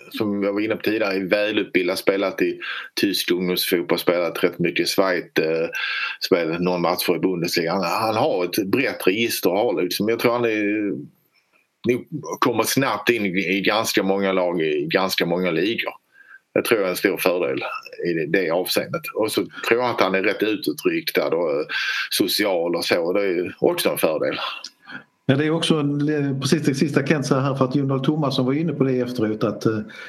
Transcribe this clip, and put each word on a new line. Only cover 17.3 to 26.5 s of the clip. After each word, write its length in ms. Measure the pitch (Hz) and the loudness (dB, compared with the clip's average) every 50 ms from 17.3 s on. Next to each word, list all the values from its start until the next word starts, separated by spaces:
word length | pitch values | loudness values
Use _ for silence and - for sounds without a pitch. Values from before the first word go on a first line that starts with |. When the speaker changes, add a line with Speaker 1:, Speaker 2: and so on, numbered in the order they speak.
| 87 90 85 69 67 62 - - - - - - - - - | 2 2 0 0 -2 -2 -4 -6 -8 -10 -12 -14 -10 -6 -2
Speaker 1:
i 60 | 85 | -2
det, 140 | 82 82 78 | -2 -2 0
det 240 | 78 82 98 92 78 | 0 0 0 2 2
avseendet. 520 | 85 92 92 - - 101 82 - - - - - - | 0 0 0 0 -2 -2 -2 -2 -6 -8 -8 -6 -4
Och 180 | - 110 107 | -2 -2 0
så 140 | - 110 90 - - - - - | 0 -2 -2 -4 -6 -4 0 2
tror 120 | 113 120 | 2 2
jag 100 | 127 120 | 2 0
att 100 | 113 - | 2 2
han 140 | 101 95 95 | 2 2 2
är 80 | 98 | 2
rätt 200 | 92 104 95 - | 2 2 0 0
utåtriktad 840 | 104 110 107 95 - 76 73 76 - 87 82 82 80 - - 87 78 | 0 0 0 -2 -2 -4 -4 0 0 0 0 0 -2 -2 0 0 0
och, 240 | 73 80 82 - 76 | 0 0 0 0 0
eh, 160 | 71 73 76 - - - - - - - - - | 0 -2 -2 -4 -4 -4 -4 -4 -4 -4 -4 -2
social 680 | - - 107 90 - 98 107 101 92 85 82 87 85 | 0 0 0 2 2 0 0 0 0 0 0 0 -2
och 80 | 82 82 | -2 0
så. 280 | - 110 87 82 87 | 0 0 0 0 0
Det 80 | 92 101 | 0 0
är 60 | 101 | 0
ju 260 | 95 85 90 87 87 - - | 0 0 0 -2 -4 -2 2
också 300 | - 165 175 170 - 90 | 2 2 2 2 0 -2
en 100 | - - | 0 0
fördel. 360 | - 82 78 - - - - - - - - - - - _ _ - - - 98 - _ _ _ _ | 0 0 0 0 -2 -2 -4 -4 -6 -8 -10 -12 -16 -20 _ _ -20 -18 -16 -16 -18 _ _ _ _
Speaker 2:
Ja, 100 | - 135 | 0 2
det 100 | 139 156 | 2 2
är 40 | 151 | 2
också 240 | 160 165 160 - 165 | 0 0 2 2 2
en, 680 | 151 147 143 143 143 143 151 151 147 139 139 135 135 | 2 2 0 0 0 0 0 0 0 0 -2 -2 -2
precis 220 | - - | 0 0